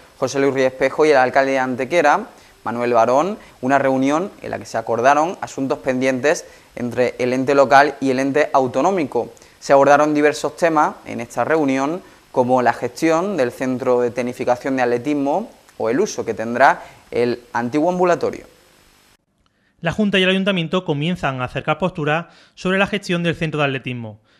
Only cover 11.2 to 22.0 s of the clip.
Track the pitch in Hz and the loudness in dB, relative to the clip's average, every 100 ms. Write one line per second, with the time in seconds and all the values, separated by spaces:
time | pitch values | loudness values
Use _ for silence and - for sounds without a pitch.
11.2 | 117 131 120 160 139 131 139 180 - - | -8 -4 0 0 0 0 -2 -6 -12 -20
12.2 | _ 135 123 127 120 - 123 - 165 160 | _ 0 2 2 2 0 -6 -2 0 0
13.2 | 196 180 123 - 131 127 127 123 120 117 | 0 -2 -2 -2 -6 -2 0 0 0 -2
14.2 | 123 120 120 123 139 131 120 120 135 147 | -6 -4 -2 -2 -2 -2 0 -2 -2 -2
15.2 | 139 170 233 - _ - 110 135 214 - | -2 -4 -6 -14 _ -6 -2 0 -2 -4
16.2 | 113 110 113 120 143 180 - - _ 113 | -8 -6 -4 2 2 2 -6 -20 _ -2
17.2 | 120 117 - 120 120 151 170 180 180 160 | 0 -2 -6 -6 -2 0 0 2 2 2
18.2 | 113 - - _ _ _ _ _ _ _ | -2 -6 -14 _ _ _ _ _ _ _
19.2 | _ _ _ _ _ _ 165 208 208 196 | _ _ _ _ _ _ -4 -2 2 2
20.2 | 185 190 190 185 156 185 185 143 160 180 | 2 2 0 0 0 -2 -2 -2 -2 -2
21.2 | 147 131 127 139 - 151 185 - | -4 -4 -6 -4 -4 -2 -2 -2